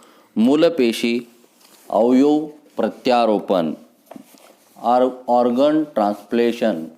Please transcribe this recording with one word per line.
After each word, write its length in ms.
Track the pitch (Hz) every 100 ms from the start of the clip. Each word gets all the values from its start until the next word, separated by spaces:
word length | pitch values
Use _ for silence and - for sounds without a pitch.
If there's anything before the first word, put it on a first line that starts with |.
| - _ _ -
मूलपेशी 840 | 117 151 - - 120 113 120 120 120 _ _ _ _ - -
अवयव 560 | 98 120 127 143 151 156 - _ -
प्रत्यारोपण, 960 | 110 - 135 120 117 101 - 95 80 - - _ - - - - - _ _ -
ऑर-, 260 | 110 127 127 127 -
ऑर्गन 540 | 123 123 120 147 156
ट्रान्सप्लेशन 1040 | 151 - 104 107 - 117 120 117 113 85 80